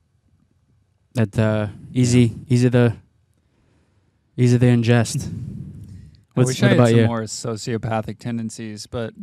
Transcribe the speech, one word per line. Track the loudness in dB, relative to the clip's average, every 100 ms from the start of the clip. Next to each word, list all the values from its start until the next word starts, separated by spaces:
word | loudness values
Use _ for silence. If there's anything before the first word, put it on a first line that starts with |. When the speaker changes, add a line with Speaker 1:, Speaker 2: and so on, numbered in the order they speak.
| _ _ _ _ _ _ _ _ _ _ _
Speaker 1:
that, | -2 -2 0
uh, | 0 0 -4 -8 -8
easy, | -2 2 4
Speaker 2:
Yeah. | 2 0 -2
Speaker 1:
easy | 2 4
to, | 4 2 0 _ _ _ _ _ _ _ _ _ _ _ _ _ 0
easy | 2 4
to | 4
ingest. | 4 4 2 2 -4 -8
Speaker 3:
I | -12 -12 -14 -16 -18 -20 -20 -20 _ _ 0
Speaker 1:
What's, | 0
Speaker 3:
wish | 2
Speaker 1:
what | 2
Speaker 3:
I |
had | 4
Speaker 1:
about | 6
Speaker 3:
some | 4
Speaker 1:
you? | 2
Speaker 3:
more | 0
sociopathic | -8 -10 -8 -8 -6 -6 -4 -6 -6 -10
tendencies, | -8 -8 -8 -10 -14 -14 -12
but | -10 -10 -12